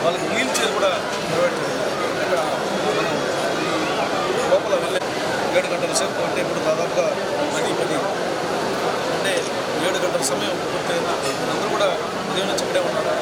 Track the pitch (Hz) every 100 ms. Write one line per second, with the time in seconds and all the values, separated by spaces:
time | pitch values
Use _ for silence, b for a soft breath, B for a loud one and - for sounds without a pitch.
0 | 156 175 - 214 254 - 208 190 196 175
1 | - - - 160 175 - - - - -
2 | - - - 180 - 135 - - - -
3 | - - - - - - - 156 143 139
4 | - - 139 - - - - 180 170 -
5 | - - - - - 175 185 175 170 -
6 | - - - - - - - - - -
7 | - - - - 143 151 - - - -
8 | - - - - - - - - - -
9 | 175 170 190 175 - - - 156 165 185
10 | 185 180 - 180 202 180 - 180 175 170
11 | 165 170 180 175 165 - - - - -
12 | - - - 185 196 202 180 175 175 156
13 | - -